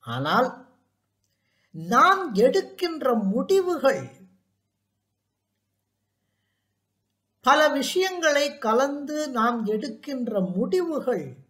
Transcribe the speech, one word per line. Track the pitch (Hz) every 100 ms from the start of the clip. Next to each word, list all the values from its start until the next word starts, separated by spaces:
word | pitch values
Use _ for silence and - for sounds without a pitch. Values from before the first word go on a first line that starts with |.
ஆனால், | - 120 143 196 254 - - _ _ _ _ _ _ _ _ _ _
நாம் | 160 165 233 330 381 359 196
எடுக்கின்ற | 240 392 - - 359 320 269 226 196
முடிவுகள், | 220 - 381 359 330 262 143 123 - - _ _ _ _ _ _ _ _ _ _ _ _ _ _ _ _ _ _ _ _ _ _ _ _ _ _ _ _ _ _ _
பல | - 294 302
விஷயங்களை | 277 262 359 381 359 320 285 294 285
கலந்து | 220 226 277 285 285 302 302
நாம் | 247 226 240 208
எடுக்கின்ற | 214 - - - 262 233 208 180
முடிவுகள் | 180 233 370 339 294 - 214 139 123 _